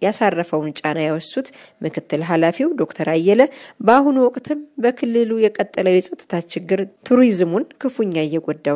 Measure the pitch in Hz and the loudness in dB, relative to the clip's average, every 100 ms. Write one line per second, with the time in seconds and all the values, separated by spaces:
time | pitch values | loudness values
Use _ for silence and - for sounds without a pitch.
0 | - 220 208 165 170 156 151 147 156 156 | -4 0 0 0 -2 -4 -4 -6 -4 -2
1 | 156 160 - - 269 - - _ 160 - | -2 -4 -6 -8 -8 -14 -20 _ -8 -8
2 | - 147 165 170 165 170 294 294 156 - | -6 -6 -2 0 0 0 -2 -2 -4 -4
3 | 151 160 175 214 285 - - _ 214 254 | -2 0 2 4 4 2 -20 _ 4 4
4 | 285 262 247 254 - 302 294 - 240 240 | 4 2 2 0 -8 -10 -8 -4 -2 -2
5 | 240 233 226 226 214 214 202 - 185 185 | -2 0 0 2 0 0 -6 -2 2 2
6 | - 349 - 175 170 - 175 190 196 - | 0 -10 -8 -8 -6 -10 -4 -4 -4 -10
7 | - 247 247 185 175 180 330 _ 262 262 | 0 4 4 4 0 0 -4 _ -8 -4
8 | 208 165 156 160 156 151 143 | -2 -2 -2 -4 -4 -6 -2